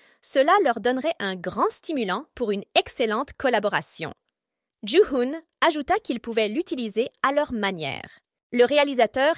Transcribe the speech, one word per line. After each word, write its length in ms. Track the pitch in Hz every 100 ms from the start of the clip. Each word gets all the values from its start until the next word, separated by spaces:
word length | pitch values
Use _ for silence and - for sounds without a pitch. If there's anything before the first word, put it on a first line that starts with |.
| _ _
cela 320 | - 277 285 392
leur 180 | 294 233
donnerait 340 | 233 262 302 -
un 160 | 196 185
grand 340 | 175 208 381
stimulant 540 | - - 294 202 190 302 -
pour 160 | 226
une 140 | 202 - 330
excellente 580 | - - 226 214 285
collaboration. 800 | - 269 226 202 165 151 - 160 - _ _ _ _ _ _
Joo-hun 560 | 202 311 427 262 247 320 - _
ajouta 380 | 330 311 269 440
qu'ils 200 | - 240
pouvaient 280 | - 226 214
l'utiliser 640 | 226 - 262 226 214 269 _
à 100 | 262
leur 220 | 285 294
manière. 640 | 233 196 180 143 - - - _ _ _
Le 140 | 247 240
réalisateur 680 | 294 285 247 214 262 285